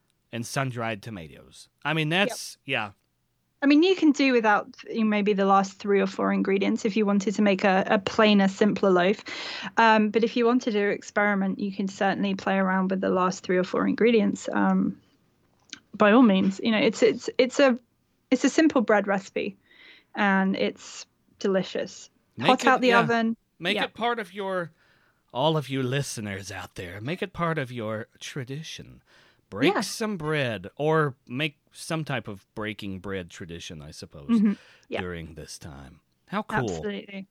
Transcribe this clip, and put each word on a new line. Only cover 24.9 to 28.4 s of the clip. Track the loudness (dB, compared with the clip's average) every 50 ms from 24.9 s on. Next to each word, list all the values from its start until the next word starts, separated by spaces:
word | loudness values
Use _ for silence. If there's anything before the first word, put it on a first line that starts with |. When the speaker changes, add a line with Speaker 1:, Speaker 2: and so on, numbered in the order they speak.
| _ _ _ _ _ _ _ _
Speaker 1:
all | -4 0 2 2 2
of | 0 -2 -4
you | -4 -2 -2
listeners | -2 -2 -2 -4 -4 -8 -8 -8 -8 -8 -10 -10 -12
out | -12 -12 -14 -14 -12
there, | -12 -12 -12 -12 -10
make | -8 -8 -6 -6
it | -8 -8
part | -6 -4 -4 -4 -2
of | -4 -6 -8
your | -8 -8 -6 -6 -6 -8 -8 _ _ -18
tradition. | -16 -14 -12 -12